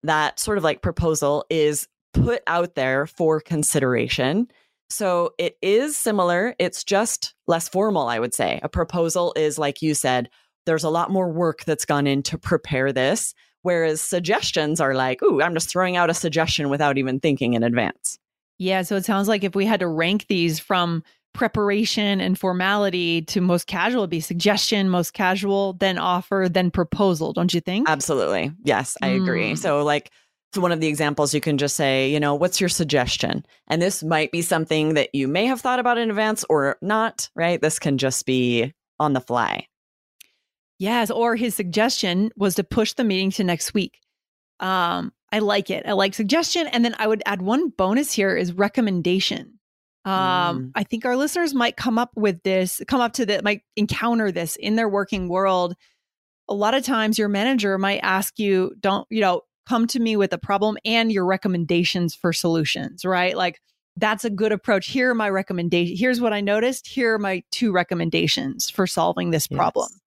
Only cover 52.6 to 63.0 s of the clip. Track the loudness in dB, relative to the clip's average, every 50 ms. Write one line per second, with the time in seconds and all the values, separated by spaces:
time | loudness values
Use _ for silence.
52.6 | 0 -2 -4 -8 -4 -2 0 0 0 0 0 -2 -2 0 0 0 0 0 -2 -2
53.6 | _ _ _ -2 -2 0 0 -2 0 0 0 2 0 0 -2 -2 -4 -6 -6 -6
54.6 | -4 -2 0 0 0 2 0 0 -2 -2 -4 -4 -4 -2 0 2 2 2 2 2
55.6 | 0 -2 -4 _ _ _ _ _ _ _ _ _ _ _ _ _ _ -6 -4 0
56.6 | 0 2 0 0 0 0 0 0 2 0 0 0 0 0 0 0 0 2 0 0
57.6 | 0 0 0 0 0 0 0 0 0 0 0 0 -2 -4 _ -4 0 0 2 2
58.6 | 0 -2 -4 -4 -2 0 0 0 -4 _ -2 0 2 2 2 0 -4 _ _ _
59.6 | _ -2 0 0 0 0 0 0 0 0 2 2 2 0 0 -6 -4 -2 0 2
60.6 | 2 0 0 -2 _ 0 0 2 2 2 2 0 2 2 0 0 0 0 0 0
61.6 | 0 2 2 2 2 2 0 0 -2 -2 -2 -2 -2 -2 -2 0 0 0 2 2
62.6 | 0 0 -2 -4 -6 -10 -10 -8